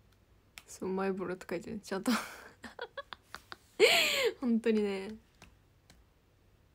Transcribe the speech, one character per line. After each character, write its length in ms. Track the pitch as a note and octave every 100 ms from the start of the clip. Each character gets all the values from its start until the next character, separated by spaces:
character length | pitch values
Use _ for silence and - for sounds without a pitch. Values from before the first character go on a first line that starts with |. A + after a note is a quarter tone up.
| - _ _ - _ - -
そ 200 | - F#3+
う、 20 |
マ 180 | F#3+ G3
イ 60 |
ブ 120 | F#3+
ロ 100 | F3
っ 20 | F3+
て 100 | -
書 60 |
い 60 | F3
て 100 | -
る。 80 | G#3
ち 160 | -
ゃ 60 | F#3+
ん 20 |
と。 80 | B3+
<laughs> 80 | A3 - - - - - - A#4+ - - - _ - - - _ - B4 E5+ D#5 C#5+ A#4+ -
本 180 | B3 A3+
当 140 | A3+
に 100 | G#3+
ね。 280 | G3+ G3 G3 A3 - _ - - _ _ _ - _ _ _ _ _ _ _